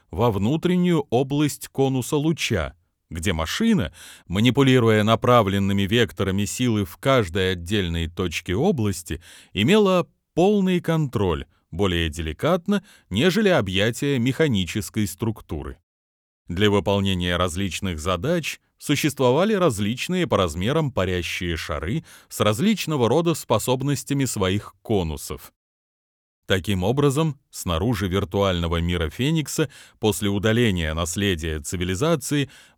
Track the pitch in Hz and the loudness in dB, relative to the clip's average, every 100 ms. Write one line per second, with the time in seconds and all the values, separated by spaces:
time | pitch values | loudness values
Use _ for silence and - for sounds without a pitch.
0 | - 80 120 98 104 160 170 180 180 165 | -10 0 0 2 0 0 0 2 2 2
1 | - 120 135 143 151 - - - 135 131 | 2 0 0 0 0 -2 -10 -2 0 0
2 | 120 151 156 165 - 101 69 - _ _ | -2 -2 0 -2 -2 -2 -4 -8 _ _
3 | - 82 87 80 80 - 226 190 87 - | -12 -6 -2 -2 -2 0 2 2 0 -8
4 | - - - 92 123 127 135 127 113 107 | -20 -20 -6 2 2 4 4 6 6 4
5 | 107 113 120 123 98 101 98 98 98 117 | 4 2 6 4 4 2 2 0 2 2
6 | 113 - 95 95 101 - 123 107 98 - | 0 0 -2 -2 -4 -2 0 0 -2 -4
7 | 139 131 95 95 92 92 85 107 87 85 | 0 2 2 0 0 -2 -2 -2 0 -2
8 | 82 92 90 - - 92 180 151 104 98 | -4 -4 -4 -4 -4 0 0 0 -2 -2
9 | - 76 - - - 175 214 220 196 185 | -8 -10 -12 -20 -10 -2 2 4 4 2
10 | - _ _ - 185 208 185 180 170 165 | -2 _ _ 2 2 4 2 0 0 -2
11 | 143 110 95 73 - _ _ 85 98 85 | 0 0 0 -2 -6 _ _ -2 0 0
12 | 82 76 80 76 143 180 170 202 - - | -2 -4 -8 -4 -2 -2 0 -2 -4 -20
13 | - 95 180 180 208 160 98 92 110 113 | -6 0 2 2 2 2 2 0 0 0
14 | 143 135 123 127 160 104 90 107 - 110 | -2 0 0 2 2 2 0 -4 -4 -4
15 | 104 - 113 107 - 80 65 64 _ _ | -4 -2 -6 -6 -10 -10 -10 -14 _ _
16 | _ _ _ _ - 87 104 101 92 101 | _ _ _ _ -10 0 2 4 2 0
17 | 98 92 90 87 90 87 98 - 98 78 | 2 0 0 0 0 -2 -6 -4 -6 -6
18 | 82 90 127 175 - - _ _ - 143 | -4 -2 -2 -4 -4 -12 _ _ -4 0
19 | 156 - 127 139 208 202 175 101 101 123 | 0 2 2 4 2 2 2 2 -2 -4
20 | - 185 151 101 90 80 101 156 147 101 | -4 -2 0 2 0 0 -2 0 -2 -2
21 | 92 90 85 - 87 80 - 73 78 80 | -2 -2 -4 -6 -4 -4 -6 -6 -4 -6
22 | - - - - 104 107 196 208 - 151 | -8 -20 -16 -2 0 2 0 0 -2 0
23 | 117 151 170 156 - 110 - 127 139 139 | 2 2 2 -2 0 -2 0 -2 0 -4
24 | - 139 131 110 92 104 - - - 104 | -2 -2 -2 0 0 0 -4 -16 -2 0
25 | 82 73 - 69 - _ _ _ _ _ | 0 -6 -10 -12 -14 _ _ _ _ _
26 | _ _ _ _ - 98 98 95 92 135 | _ _ _ _ -4 -2 0 0 0 2
27 | 143 135 160 - _ - 92 82 110 101 | 2 2 -2 -4 _ -10 -4 0 0 0
28 | 98 95 85 98 98 87 85 85 85 87 | 0 -2 -2 0 2 2 0 -2 0 -2
29 | 78 - 139 165 139 - 147 - - - | -4 -2 -2 0 -2 -4 -4 -6 -20 -2
30 | 107 - 101 101 110 113 117 90 78 78 | -2 0 -2 0 2 2 2 2 -2 -2
31 | 85 104 101 85 80 78 73 90 90 92 | -4 -2 0 0 -2 -6 -6 -4 -4 -2
32 | 156 156 - 147 135 - - | 0 -2 -2 -4 -4 -8 -20